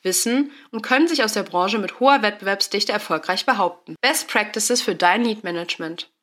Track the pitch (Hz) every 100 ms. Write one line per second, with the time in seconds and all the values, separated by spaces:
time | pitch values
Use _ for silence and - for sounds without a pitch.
0 | 185 185 233 254 285 - - 226 - 262
1 | 330 311 220 214 190 175 185 220 190 -
2 | 262 277 214 208 196 196 - 202 208 208
3 | - 160 - 190 - 226 180 - - 160
4 | 254 302 - 226 208 220 - 247 - 175
5 | 175 202 233 214 185 170 170 - 165 170
6 | - _